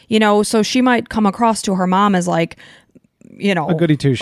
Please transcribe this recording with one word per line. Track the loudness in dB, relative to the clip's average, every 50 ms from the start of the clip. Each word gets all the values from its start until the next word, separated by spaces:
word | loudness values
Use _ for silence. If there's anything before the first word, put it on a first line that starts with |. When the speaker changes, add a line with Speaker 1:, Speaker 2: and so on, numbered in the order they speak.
| _ -2
Speaker 1:
you | 0 2
know, | 2 2 2 2
so | 0 0 0 -2
she | 0 0 0 0
might | 2 2 2 0 -2 -4
come | -2 0 0
across | 0 0 0 0 0 0 -2
to | -4 -4 -2
her | -2 0
mom | 0 0 2 2 2 2
as, | 0 0 -2
like, | -2 -2 -2 -4 -6 -14 -20 -20 -20 -20 _ _ _ -20 _ _ _ _ -20 -20 -12
you | -6 -4 -2
know, | -2 -2 -2 -2
Speaker 2:
A | 0
goody | 0 2 2 2
two | 2 2 0 0 2